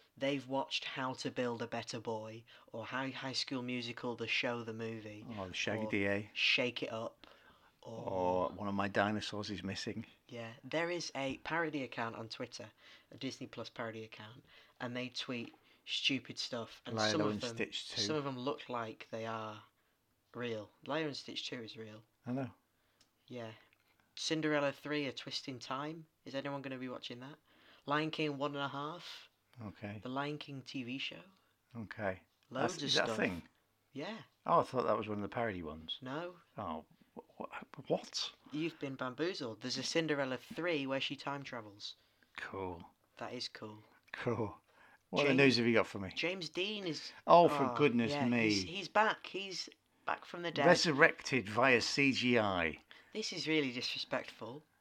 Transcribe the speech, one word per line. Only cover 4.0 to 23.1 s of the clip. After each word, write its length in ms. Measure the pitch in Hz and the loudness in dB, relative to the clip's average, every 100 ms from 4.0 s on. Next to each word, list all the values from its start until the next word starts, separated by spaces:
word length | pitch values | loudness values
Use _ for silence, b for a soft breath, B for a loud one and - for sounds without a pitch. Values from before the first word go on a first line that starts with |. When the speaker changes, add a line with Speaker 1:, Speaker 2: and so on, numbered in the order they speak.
| 127 117 | -4 -4
Speaker 1:
the 120 | 113 | 0
show, 360 | - 127 120 | 0 0 -2
the 100 | 113 | -4
movie, 520 | 110 113 113 107 104 113 107 | -6 -6 -6 -10 -12 -10 -6
Speaker 2:
Oh, 80 | 95 | -6
the 60 | |
Shaggy 320 | 87 - 104 107 | -2 0 0 0
Speaker 1:
or 60 | |
Speaker 2:
D 140 | 104 101 | 2 2
A. 220 | 101 104 | 2 -2
Speaker 1:
Shake 500 | - - - 123 117 | 0 4 4 2 -2
It 80 | - | -4
Up, 360 | 113 113 - B B B B B B | -4 -6 -10 B B B B B B
or 220 | - 110 - | -12 -8 -4
Speaker 2:
Or 400 | 95 90 90 87 85 | 2 4 4 2 0
One 120 | 104 | -2
of 60 | 98 | 0
My 120 | 98 | 2
Dinosaurs 640 | 98 101 107 - 104 104 | 4 4 2 -2 -6 -6
Is 140 | 95 | -6
Missing. 420 | 98 95 - 104 110 - - | -4 -4 -4 -6 -8 -16 -14
Speaker 1:
Yeah, 200 | 117 113 113 | -10 -10 -12
there 260 | 131 151 170 | -4 -2 0
is 220 | 175 156 131 | -2 -4 -4
a 220 | 135 131 | -4 -4
parody 400 | - 160 160 147 | -2 0 0 -2
account 320 | 127 - 113 107 | -4 -4 -4 -6
on 120 | 113 | -10
Twitter, 380 | - 120 - 113 _ B B B | -8 -8 -10 -14 _ B B B
a 40 | 113 | -8
Disney 300 | 131 - 123 | -8 -8 -10
Plus 220 | - 113 | -10 -10
parody 340 | - 113 110 | -8 -8 -8
account, 400 | 110 - 107 123 - B B B | -12 -14 -16 -18 -20 B B B
and 140 | 127 123 | -6 -4
they 140 | 127 | -6
tweet 440 | - - 120 - - b b - | -6 -6 -6 -6 -14 b b -6
stupid 540 | - - 131 - - | 0 2 2 -2 -8
stuff, 420 | - 120 113 - 123 | -6 -6 -8 -10 -4
and 140 | 113 | 2
some 200 | 107 104 | 4 6
Speaker 2:
Lilo 60 | 104 | 4
Speaker 1:
of 60 | |
Speaker 2:
and 80 | 104 | 2
Speaker 1:
them, 140 | 123 117 | -2 -2
Speaker 2:
Stitch 340 | 104 - - | -4 -4 -6
two. 100 | 120 | -2
Speaker 1:
some 140 | 107 156 | 0 0
of 80 | |
them 160 | 139 127 | 0 -2
look 220 | 131 - - | -2 -4 -4
like 380 | 120 110 110 - | -4 -4 -8 -8
they 140 | 113 113 | -6 -4
are 300 | 113 110 107 - _ _ _ _ _ _ | -4 -6 -10 -16 _ _ _ _ _ _
real. 360 | 117 123 107 101 _ 123 | -6 -4 -4 -8 _ -4
Lilo 200 | 151 156 | -2 -2
and 80 | 131 | -6
Stitch 340 | - 135 - | -8 -8 -8
two 80 | 127 | -8
is 140 | 110 113 | -10 -12
real. 240 | 110 107 - _ 123 | -14 -14 -20 _ -6
Speaker 2:
I 60 | |
know. 180 | 127 123 - _ b b b _ | -4 -4 -10 _ b b b _